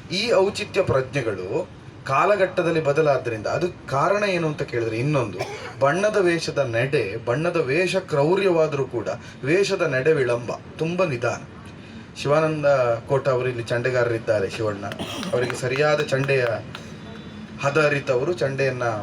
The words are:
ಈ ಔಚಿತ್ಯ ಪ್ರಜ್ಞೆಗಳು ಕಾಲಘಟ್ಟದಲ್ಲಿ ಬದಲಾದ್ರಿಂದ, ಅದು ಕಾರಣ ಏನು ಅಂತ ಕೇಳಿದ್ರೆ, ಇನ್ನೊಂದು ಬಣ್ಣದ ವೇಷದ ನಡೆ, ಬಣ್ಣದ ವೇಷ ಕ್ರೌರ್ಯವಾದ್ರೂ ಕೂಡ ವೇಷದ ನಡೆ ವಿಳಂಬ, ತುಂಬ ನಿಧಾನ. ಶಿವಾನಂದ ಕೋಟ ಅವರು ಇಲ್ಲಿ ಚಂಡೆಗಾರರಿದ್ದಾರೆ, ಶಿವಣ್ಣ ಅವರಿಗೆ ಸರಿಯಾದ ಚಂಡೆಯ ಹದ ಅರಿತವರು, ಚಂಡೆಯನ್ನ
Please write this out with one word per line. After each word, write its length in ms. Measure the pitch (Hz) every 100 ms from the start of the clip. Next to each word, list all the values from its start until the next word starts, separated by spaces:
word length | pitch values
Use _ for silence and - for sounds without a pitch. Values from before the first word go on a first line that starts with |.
| -
ಈ 200 | 185 233
ಔಚಿತ್ಯ 480 | 196 190 202 202 196
ಪ್ರಜ್ಞೆಗಳು 1000 | 175 139 127 135 113 95 92 139 180 - - - -
ಕಾಲಘಟ್ಟದಲ್ಲಿ 800 | 139 180 208 185 180 165 165
ಬದಲಾದ್ರಿಂದ, 640 | 143 147 151 127 120 110 -
ಅದು 400 | 113 175 - -
ಕಾರಣ 360 | 135 165 202
ಏನು 240 | 202 175 160
ಅಂತ 140 | 143
ಕೇಳಿದ್ರೆ, 380 | 139 120 113 110
ಇನ್ನೊಂದು 380 | 139 147 113 90 - - - -
ಬಣ್ಣದ 380 | 135 170 208 208
ವೇಷದ 400 | 175 165 160 143
ನಡೆ, 680 | 131 113 135 - 95 104 -
ಬಣ್ಣದ 300 | 135 170 165
ವೇಷ 400 | 127 151 180 185
ಕ್ರೌರ್ಯವಾದ್ರೂ 880 | 180 147 147 190 196 165 156 139 131
ಕೂಡ 220 | 120 95 - - -
ವೇಷದ 380 | 131 180 196 190
ನಡೆ 320 | 160 127 139
ವಿಳಂಬ, 380 | 151 120 123 120 - - -
ತುಂಬ 260 | 160 180
ನಿಧಾನ. 380 | 180 120 117 - - - - - - - - -
ಶಿವಾನಂದ 480 | 135 151 156 156 143 139 120 113 -
ಕೋಟ 220 | 135 139
ಅವರು 200 | 123 127
ಇಲ್ಲಿ 140 | 120
ಚಂಡೆಗಾರರಿದ್ದಾರೆ, 840 | 117 120 127 123 117 113 110 107 95
ಶಿವಣ್ಣ 360 | - 107 101 101 - - - -
ಅವರಿಗೆ 220 | 123 123 -
ಸರಿಯಾದ 460 | 127 135 151 151
ಚಂಡೆಯ 440 | 147 135 139 135 120 107 - - - - - - - - - -
ಹದ 220 | 139 151 147
ಅರಿತವರು, 480 | 139 - 123 147
ಚಂಡೆಯನ್ನ 500 | 180 135 135 135 123 120 107